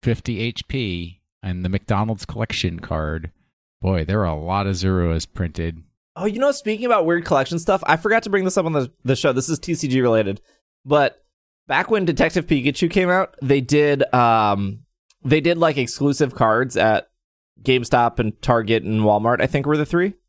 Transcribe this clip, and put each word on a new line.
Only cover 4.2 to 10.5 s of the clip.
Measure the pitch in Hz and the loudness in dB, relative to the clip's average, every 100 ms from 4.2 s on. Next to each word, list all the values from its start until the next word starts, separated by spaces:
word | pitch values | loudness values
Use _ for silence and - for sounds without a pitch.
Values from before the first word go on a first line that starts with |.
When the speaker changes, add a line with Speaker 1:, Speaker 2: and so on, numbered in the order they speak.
| 92 | 0
Speaker 1:
a | 78 | -4
lot | 80 98 98 | -4 -4 -2
of | 90 | -2
Zoruas | 95 92 85 82 - | 0 2 2 0 -4
printed. | - 87 - 85 82 - _ _ - | -6 -6 -4 -8 -8 -18 _ _ -6
Speaker 2:
Oh, | 202 | -4
you | 214 | 0
know, | 277 | 0
speaking | 277 214 214 240 | 0 -4 -4 0
about | 220 165 | 2 2
weird | 170 165 | 0 2
collection | 147 135 170 | 0 0 -4
stuff, | 165 190 - | 0 0 2
I | 160 | 0
forgot | 208 226 | 2 0
to | 214 | 0
bring | 196 | -2
this | 190 196 | 0 0
up | 165 | 0
on | |
the, | 151 127 _ | -2 -4 _
the | - 135 | -2 0
show. | 147 | 2
This | 127 139 | 0 -2
is | 156 | -4
T | - | -4
C | 165 139 | -4 0
G | 131 | 2
related. | 123 113 101 101 _ | 4 2 0 -6 _